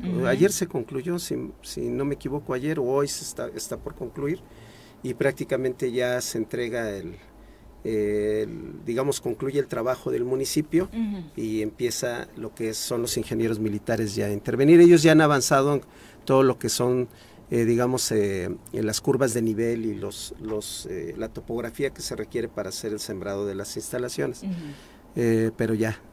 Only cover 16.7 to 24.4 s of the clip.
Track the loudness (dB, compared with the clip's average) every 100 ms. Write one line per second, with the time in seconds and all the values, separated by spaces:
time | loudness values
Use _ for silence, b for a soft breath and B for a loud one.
16.7 | 0 2 0 -2 B B B -4 0 4
17.7 | 4 2 0 0 2 2 0 -4 -6 -8
18.7 | -4 -2 -2 0 2 2 2 0 0 0
19.7 | 0 -2 -4 -6 -8 -12 -10 -6 -6 -6
20.7 | -10 -8 -8 -8 -8 -8 -10 -8 -6 -6
21.7 | -4 -4 -4 -10 -8 -6 -4 -4 -6 -8
22.7 | -6 -6 -6 -6 -8 -6 -4 -4 -4 -8
23.7 | -8 -8 -6 -6 -4 -4 -4